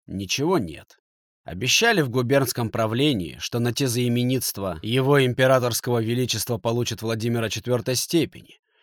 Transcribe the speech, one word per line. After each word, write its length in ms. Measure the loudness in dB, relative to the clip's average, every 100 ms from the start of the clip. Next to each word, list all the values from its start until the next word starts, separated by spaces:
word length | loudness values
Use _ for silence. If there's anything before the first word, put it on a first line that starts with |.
| -10
ничего 520 | -8 -4 -2 0 0
нет. 400 | -2 -8 -18 _ _ _ _ _
Обещали 560 | -14 -6 0 2 4 4
в 80 | 2
губернском 640 | 0 2 2 2 -2 -2
правлении, 640 | 0 0 2 2 0 -4 -8
что 200 | -6 -2
на 160 | 0
тезаименитство 1040 | 0 0 0 0 2 0 0 -2 -4 -6 -6
его 420 | -2 0 4 4
императорского 800 | 4 4 4 4 2 -2 0 0
величества 540 | 0 0 0 -2 -2 -2
получит 460 | 0 0 -2 -4
Владимира 480 | -4 -2 0 -2 -2
четвёртой 460 | -4 -2 -2 0 -2
степени. 640 | 0 0 0 -6 -20 -20 _ _